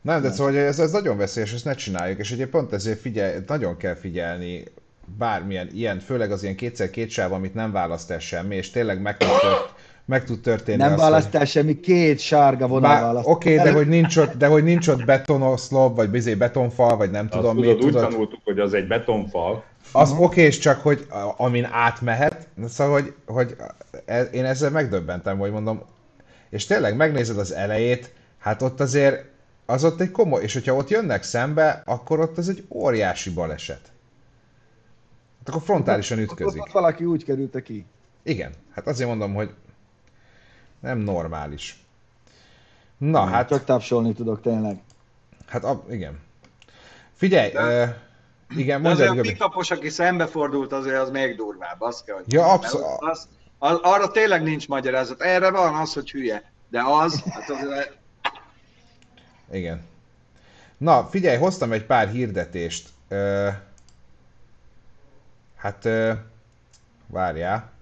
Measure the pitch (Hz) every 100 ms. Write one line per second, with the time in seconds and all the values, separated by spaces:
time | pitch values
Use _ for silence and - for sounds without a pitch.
0 | 139 160 131 95 139 139 143 143 156 196
1 | 185 104 98 - 104 120 147 131 - 92
2 | 90 98 104 120 131 160 135 101 104 110
3 | 131 107 98 92 95 151 101 85 95 85
4 | 98 87 85 87 87 90 - - _ _
5 | - 98 117 104 95 95 90 98 113 95
6 | 95 127 107 101 98 95 120 - 95 117
7 | 110 - 92 95 95 110 110 101 85 82
8 | 82 85 82 87 95 98 92 120 110 95
9 | 101 104 - 523 571 - - - - -
10 | - 131 123 110 - 110 - 107 139 151
11 | 156 156 156 151 143 156 151 151 - 180
12 | 160 143 - 147 139 127 127 131 139 143
13 | 117 120 123 170 165 156 170 147 147 165
14 | 165 165 147 123 143 156 156 170 170 131
15 | 117 135 135 143 131 127 - 135 131 117
16 | 110 117 117 104 120 135 120 120 120 113
17 | 101 104 107 92 117 113 120 110 135 120
18 | 117 113 107 - - 98 101 101 92 113
19 | 120 110 98 90 85 110 - _ - 131
20 | 147 147 175 175 156 131 151 135 151 139
21 | - 101 101 - 123 120 120 117 117 120
22 | 120 113 147 - - - 117 - 143 143
23 | 143 - - 120 123 - - - - -
24 | - 117 123 123 131 131 143 156 135 95
25 | 80 87 98 98 98 107 107 110 - _
26 | _ _ _ _ _ 107 - 208 113 113
27 | 156 143 113 104 95 85 101 107 120 123
28 | - - _ _ 104 107 131 131 139 143
29 | 139 131 - _ _ _ - 127 160 165
30 | 185 - 196 123 107 131 127 131 139 214
31 | 202 101 - 120 135 151 156 - - 120
32 | - 160 160 165 175 190 - - 135 117
33 | 95 87 98 85 82 76 - 67 - -
34 | _ _ _ _ _ _ _ _ _ _
35 | _ - _ _ - 156 151 185 - 104
36 | 101 113 107 - 131 - - 196 170 156
37 | 170 165 - 135 135 131 127 107 92 _
38 | _ _ - 120 65 76 _ - - 127
39 | 123 113 101 101 104 98 _ _ _ _
40 | _ _ _ _ _ _ _ _ 127 123
41 | 101 90 82 80 73 73 - - _ _
42 | _ _ _ _ _ _ _ _ _ _
43 | 143 156 92 113 127 143 - 127 - 120
44 | 117 110 113 110 123 110 107 95 _ _
45 | _ _ _ _ - 120 107 139 - 120
46 | 78 76 - _ _ _ _ _ - -
47 | _ _ 190 180 104 135 120 120 120 117
48 | - _ _ _ _ 160 131 139 165 143
49 | 196 123 220 - 202 185 175 165 147 151
50 | 175 175 160 156 143 143 131 135 135 131
51 | 131 135 131 110 107 95 87 87 113 120
52 | - 98 113 143 170 190 - 156 156 135
53 | 156 160 - _ - _ 139 165 175 202
54 | 196 220 220 175 156 151 143 139 127 131
55 | 123 127 170 185 190 190 175 151 156 147
56 | - 139 123 104 - _ _ 120 127 151
57 | 165 151 185 - - 139 139 139 139 -
58 | _ _ - - - _ _ _ _ _
59 | _ _ _ _ _ 95 85 82 - -
60 | _ _ _ _ _ - - _ 151 139
61 | - 196 180 123 175 185 120 110 110 127
62 | 104 117 120 92 85 90 85 - - -
63 | _ 98 101 98 101 143 - - - -
64 | - - _ _ - - - - - -
65 | - - - - _ - 104 101 113 113
66 | 110 113 - - _ _ _ _ _ _
67 | - 90 92 78 87 110 110 -